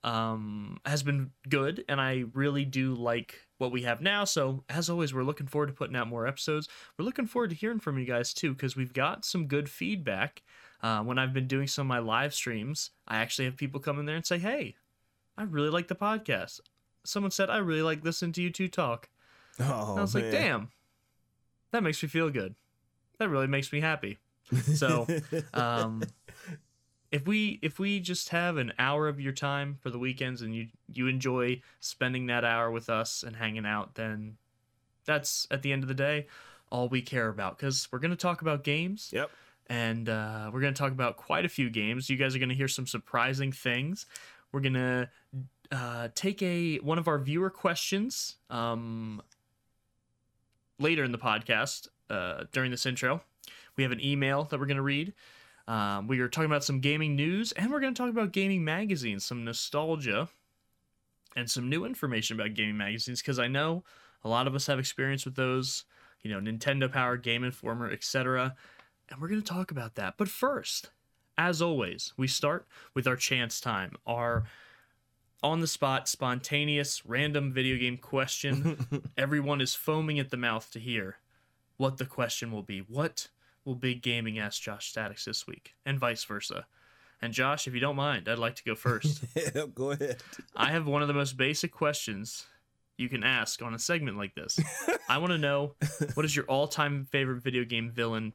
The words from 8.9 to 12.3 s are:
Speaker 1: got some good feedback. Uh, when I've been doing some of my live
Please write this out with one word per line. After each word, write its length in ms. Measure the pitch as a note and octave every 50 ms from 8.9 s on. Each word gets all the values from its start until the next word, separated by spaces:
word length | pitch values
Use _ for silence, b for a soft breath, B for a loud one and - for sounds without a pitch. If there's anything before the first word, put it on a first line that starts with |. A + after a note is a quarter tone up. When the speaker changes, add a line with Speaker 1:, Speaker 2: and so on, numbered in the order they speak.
| -
Speaker 1:
got 320 | C3+ C3 D#3 - - -
some 220 | - - F#3 D#3+
good 220 | C#3 C#3 D3 D3 C#3+
feedback. 720 | - - F3 F#3 G#3+ F#3+ D3 B2 G2 F#2+ G#2+ C#3+ - - B B B B B B B B -
Uh, 200 | A2+ A2+ G#2+ G#2+
when 160 | A#2+ B2 C3
I've 140 | C3 C3 C3
been 120 | C3+ B2+
doing 200 | B2+ C3+ C3+ C#3+
some 200 | C#3 - - C#3
of 20 | C3
my 100 | B2+ A#2+
live 340 | A#2 A2+ A2 A#2 C#3 D3